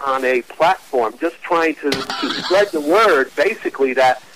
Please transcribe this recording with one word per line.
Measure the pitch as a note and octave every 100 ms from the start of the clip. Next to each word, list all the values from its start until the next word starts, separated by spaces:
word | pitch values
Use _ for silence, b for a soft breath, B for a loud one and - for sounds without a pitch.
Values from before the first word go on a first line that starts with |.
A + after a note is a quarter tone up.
| C#3
on | C3+
a | C3 B2+
platform | - - E3 F#3+ - C3 A2 B2
just | E3 -
trying | - E3+ D#3+ C#3+
to, | C#3+
to | C#3 C3+ - C#3+ -
spread | - F#3 G3+
the | D#3+
word, | D3 G3 A3 D3 C3 -
basically, | F3 A3 - - C3+
that | B2+ C3 B2+ -